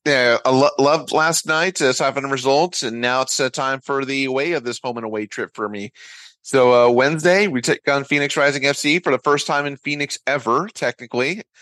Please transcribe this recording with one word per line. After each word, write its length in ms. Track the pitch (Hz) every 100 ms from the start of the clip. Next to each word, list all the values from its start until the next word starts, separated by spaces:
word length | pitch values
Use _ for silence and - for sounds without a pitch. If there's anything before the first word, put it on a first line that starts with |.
| 151
yeah, 320 | 139 123 117
I 60 | 131
lo-, 200 | 131 143 -
loved 320 | 139 156 135
last 340 | 156 160 165
night, 380 | - 156 185 185
uh, 40 | -
aside 280 | - 139
from 80 | 135
the 60 | 139
results, 560 | 135 127 143 175 -
and 160 | 127 117
now 220 | 123 127
it's, 180 | 131 -
uh, 100 | 131
time 300 | - 135 131
for 240 | - 139
the 200 | 131 139
away 280 | 135 131 156
of 100 | 160
this 160 | 120 117
home 200 | 131 120
and 60 |
away 220 | 113 107 107
trip 240 | - 104
for 160 | - 104
me. 220 | 104 104 - - - - _
So, 300 | - 135 123
uh, 200 | 123 120
Wednesday, 560 | 120 135 156 170 185 208
we 120 | 127
take 280 | 135 139 -
on 160 | 139
Phoenix 320 | 135 147 143 151
Rising 300 | 143 143 139
F 100 | 139
C 240 | 147 170
for 100 | 175
the 80 | 131
first 300 | 147 143 -
time 180 | 147 143
in 100 | 139
Phoenix 440 | 147 147 143 - -
ever, 400 | 139 113 127 202
technically. 720 | - 127 - 120 123 135 202 - _